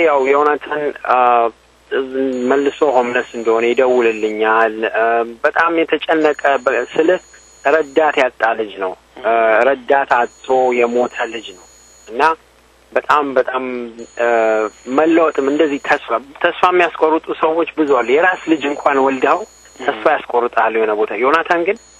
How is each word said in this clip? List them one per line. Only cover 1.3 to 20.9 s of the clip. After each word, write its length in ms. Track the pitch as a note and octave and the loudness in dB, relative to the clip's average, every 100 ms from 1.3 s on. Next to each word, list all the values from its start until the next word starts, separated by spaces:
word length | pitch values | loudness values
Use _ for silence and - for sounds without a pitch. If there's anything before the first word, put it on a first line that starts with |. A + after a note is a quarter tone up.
| A#2+ A#2 - _ _ - B2+ C3 C3 C3+ B2+ | 2 0 -4 _ _ -8 -6 -4 -4 -4 -2
መልሶ 360 | B2 C#3 C#3 - D3 | 0 0 0 0 0
ሆምለስ 380 | B2+ A#2+ B2 - | 2 0 -2 -4
እንደሆነ 340 | A#2+ A2+ A2+ A#2+ | -4 0 2 2
ይደውልልኛል። 1120 | A#2+ B2+ B2 A2+ G#2+ G#2+ G#2+ A2 A2 A2 A2 A2+ | 2 2 4 2 0 -2 0 2 2 2 0 -4
አ፣ 140 | A2 A2+ A#2 A#2 A#2 | -2 0 0 -2 -4
በጣም 340 | D3+ - E3 E3 | -2 0 0 0
የተጨነቀ 640 | D#3+ D#3 - D#3+ D3+ C#3+ C#3+ C3 | -2 -2 0 0 0 0 0 0
በ-፣ 220 | C3+ A#2 B2+ | 0 -2 -2
ስልህ 340 | - E3 F3+ - - _ _ | 0 2 0 -4 -20 _ _
ረዳት 520 | C#3 D#3 C#3+ D3 D3+ D3 | 0 0 0 0 0 2
ያጣ 240 | B2+ - A2+ | -2 0 -2
ልጅ 180 | A2 G#2+ F#2+ | -2 -4 -6
ነው። 140 | F#2+ - _ B2 | -10 -10 _ -6
አ፣ 120 | A2+ A#2 A2+ A2 | 0 2 4 4
ረዳት 480 | B2+ C3+ A#2+ C#3 C3+ | 2 0 0 0 2
አጥቶ 340 | B2 A#2+ - - C3 B2+ | 0 -2 -6 -2 0 2
የሞተ 440 | A#2+ A#2+ A#2+ A#2+ - A#2 | 2 0 0 -2 -4 -8
ልጅ 200 | A2 G2+ | -8 -14
ነው 160 | F2+ - - _ _ - | -20 -20 -20 _ _ -10
እና 140 | A#2 D#3 A#4+ _ _ _ _ _ | -2 0 0 _ _ _ _ _
በጣም፣ 320 | B2+ - D3 C#3+ | -4 0 0 0
በጣም፣ 300 | B2+ B2 B2+ B2+ B2 A#2 A2+ A2+ - | -2 -2 -4 -6 -8 -10 -14 -12 -4
አ፣ 80 | A#2 A#2 A2 A2 G#2+ - A#2+ | 0 2 2 0 -2 -8 -4
መለወጥም 560 | C#3 D#3+ E3 D#3 - C3+ | 0 2 4 2 0 0
እንደዚህ 320 | D3+ D3+ C#3 | 0 0 -2
ተስፋ፣ 280 | - D3 - A2+ C#3 D3 | -2 -4 -2 -6 -6 -4
ተስፋ 240 | F3 - F3+ | -2 2 2
የሚያስቆርጡ 600 | F3+ E3 - D#3 D#3+ - D#3 | 2 0 0 0 0 -4 -4
ሰዎች 340 | D#3+ E3 D#3+ | -2 0 -2
ብዙ 160 | D3+ C#3+ | 0 0
አሉ። 140 | B2+ A#2 | 2 2
የራስ 320 | D3 F#3 F3+ D#3+ | 0 0 -2 -2
ልጅ 160 | D#3 | -2
እንኳን 340 | C#3+ C#3+ D3 C#3 | -2 -2 0 0
ወልደው 420 | C3+ C3 C#3+ F3 A3 _ - - | 0 0 0 -2 -4 _ -20 -10
ተስፋ 240 | - - - | -8 -2 0
ያስቆርጣሉ 640 | - - A#2+ A#2+ A2+ A2+ | 0 -2 -2 0 0 0
የሆነ 180 | A2+ A2 | 0 0